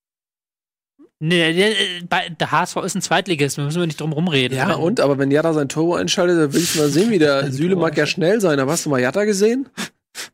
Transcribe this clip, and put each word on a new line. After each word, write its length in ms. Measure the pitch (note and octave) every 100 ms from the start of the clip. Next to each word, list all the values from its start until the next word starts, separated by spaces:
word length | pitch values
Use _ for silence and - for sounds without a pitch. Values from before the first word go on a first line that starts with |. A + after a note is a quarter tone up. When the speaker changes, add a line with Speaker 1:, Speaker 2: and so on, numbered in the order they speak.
| _ _ _ _ _ _ _ _ _ _ D4+ -
Speaker 1:
Nee, 340 | D#3+ F3 E3
der, 160 | E3+ G#3
der, 360 | G3+ G3+ F3 F3
bei-, 220 | F3+ F3+
der 220 | D#3+ C#3+
H 120 | D3+
S 100 | F3+
V 100 | -
ist 120 | G3 F#3
ein 60 |
Zweitligist, 560 | - F3 G3 D#3 C#3+ -
da 60 |
müssen 160 | C#3+ E3
wir 80 | E3+
nicht 120 | D3+
drum 140 | D#3+
rumreden. 420 | D3 F3+ C#3 B2 C3
Speaker 2:
Ja, 100 | E3
Speaker 1:
Wenn 60 | D#3
Speaker 2:
und? 240 | E3 -
Aber 180 | C#3 C3+
wenn 140 | C#3
Jatta 220 | C#3+ E3
sein 140 | D#3 C#3
Turbo 280 | D3+ E3 F3
einschaltet, 420 | F3 - F3 E3+
dann 160 | D3
will 80 | D3
ich 140 | E3+ E3
mal 140 | D3
sehen, 200 | C#3+ A3+
wie 80 | G3+
der 200 | D3+ C#3
Speaker 1:
<laughs> 40 | C#3+
Ein 60 |
Speaker 2:
Süle 160 | C3+ F3
Speaker 1:
Turbo 120 | F#3
Speaker 2:
mag 160 | E3 D3+
ja 80 | D3
schnell 340 | - D#3+ A3+
sein. 180 | F#3+ C#3
Da 100 | C3
warst 180 | E3 D#3
du 40 |
mal 120 | C3
Jatta 240 | B2+ F#3+ G#3
gesehen? 420 | F#3+ G#3+ B3+ C4+ - F#3+ _ _ - -